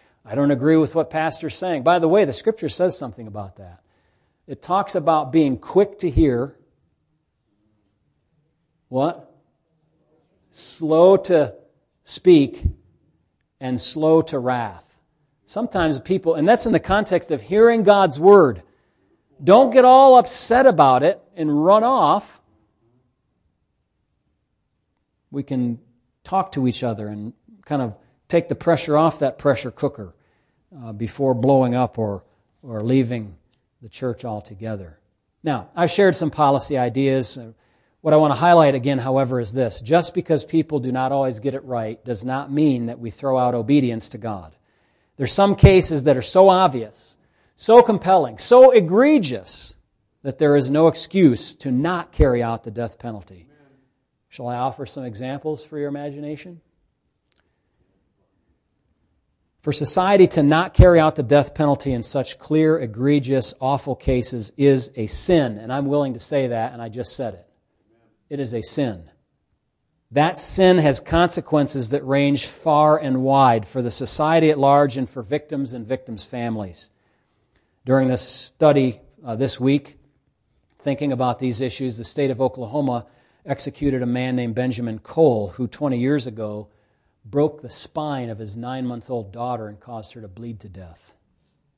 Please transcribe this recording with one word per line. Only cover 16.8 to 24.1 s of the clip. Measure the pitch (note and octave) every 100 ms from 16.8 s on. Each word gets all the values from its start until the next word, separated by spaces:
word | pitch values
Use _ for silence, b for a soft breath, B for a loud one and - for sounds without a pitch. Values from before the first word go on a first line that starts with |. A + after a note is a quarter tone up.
| - G3 G#3 F3+ -
of | D3
hearing | G#2 G3 A#3 A#3
God's | G3+ G3+ F#3+ C3+
word. | F3 G3+ D3+ G2 - _ _ _ _ _ _ _
Don't | C3+ G#3 C4
get | A#3+ B3+
all | C4 C4+ B3+
upset | A#3+ - - A#3 C4
about | E3+ C#3 B2+
it | D3 G3 _ -
and | D#3 D3 D#3+
run | G#3
off. | A3+ C4 D#3 F#3 - - _ _ _ _ _ _ _ _ _ _ _ _ _ _ _ _ _